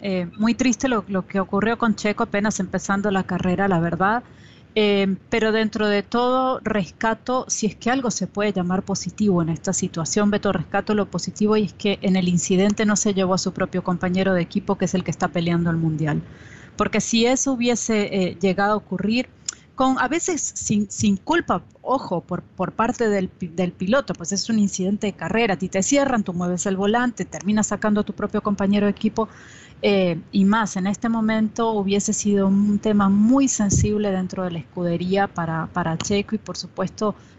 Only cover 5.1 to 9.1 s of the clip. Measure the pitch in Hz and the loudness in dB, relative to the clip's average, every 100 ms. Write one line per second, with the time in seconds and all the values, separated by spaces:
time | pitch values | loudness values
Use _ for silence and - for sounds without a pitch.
5.1 | 185 - 233 220 214 220 214 214 202 196 | -2 -2 0 2 2 0 0 0 0 0
6.1 | 240 247 254 262 262 - 208 175 - 226 | 0 2 2 0 -2 -2 -2 -4 -2 -2
7.1 | 220 - 254 - - 214 - 233 262 247 | -2 -2 -4 -2 -4 -4 -2 -2 0 0
8.1 | - 180 - 208 190 175 190 196 196 185 | -4 -4 -2 -2 0 -2 -2 -2 -6 -6